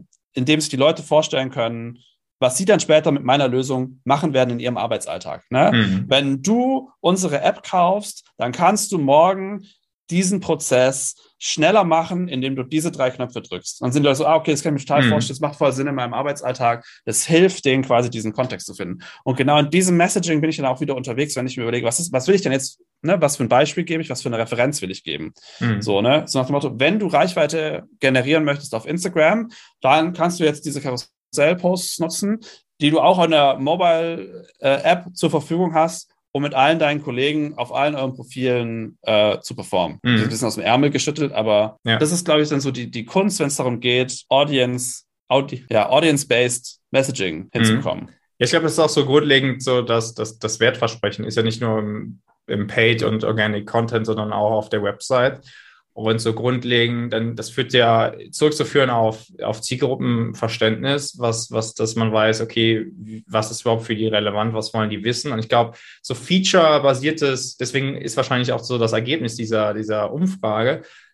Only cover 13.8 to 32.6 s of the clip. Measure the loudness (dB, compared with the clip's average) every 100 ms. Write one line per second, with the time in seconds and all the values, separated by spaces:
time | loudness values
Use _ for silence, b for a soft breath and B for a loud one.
13.8 | -2 2 4 4 2 2 2 -2 -2 -4
14.8 | 0 4 4 2 0 -4 -6 0 0 0
15.8 | -4 -4 -4 -4 -4 -4 -6 0 0 0
16.8 | B B -6 -4 2 4 4 2 0 2
17.8 | 2 2 2 -4 -6 -4 -4 -6 -12 -10
18.8 | -10 -10 B B -4 0 2 4 4 2
19.8 | 4 4 2 0 0 0 0 0 -2 -2
20.8 | -4 -4 -4 -4 -4 -4 -6 -4 -4 -2
21.8 | -2 -2 -2 -2 2 2 2 -2 -4 -12
22.8 | _ _ 0 2 2 0 2 4 4 0
23.8 | -4 -4 -6 -8 -4 -4 -2 0 0 -2
24.8 | -8 -10 -10 -8 -10 B B B -4 -2
25.8 | 0 2 4 2 0 -4 -2 -2 -2 0
26.8 | 0 0 0 2 2 0 -2 -2 -4 -6
27.8 | -12 _ 2 2 2 2 2 -2 -6 -8
28.8 | -6 -6 -2 2 2 2 -2 B B _
29.8 | 2 4 2 0 -2 0 0 -2 -6 -8
30.8 | -6 -8 -10 _ _ 0 2 2 0 -2
31.8 | -4 -6 -6 -4 -4 -4 B B